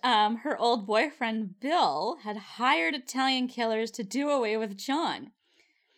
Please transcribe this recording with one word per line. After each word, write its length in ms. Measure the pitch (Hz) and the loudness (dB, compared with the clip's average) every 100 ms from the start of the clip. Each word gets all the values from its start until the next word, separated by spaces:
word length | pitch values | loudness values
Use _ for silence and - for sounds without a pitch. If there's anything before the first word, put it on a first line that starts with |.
um, 320 | 254 220 208 226 | 2 4 4 2
her 180 | 294 - | -2 0
old 260 | 240 240 196 | 2 2 2
boyfriend 760 | 214 294 - 233 220 208 180 | 2 2 -2 -4 -4 -6 -6
Bill 580 | 262 339 220 143 196 - | 0 2 2 2 -2 -4
had 140 | 208 208 | -8 -10
hired 560 | 196 - 247 320 330 | -10 -4 0 2 0
Italian 540 | 302 254 262 262 262 247 | -2 -6 -2 0 0 -2
killers 420 | - 226 220 226 | -2 0 0 -2
to 140 | 220 | -6
do 260 | 196 247 285 | -6 -2 0
away 260 | 285 220 220 | 0 0 -2
with 220 | 220 196 | -4 -6
John. 540 | - 277 302 117 - _ _ _ _ _ _ | -4 -2 -2 -4 -10 _ _ _ _ _ _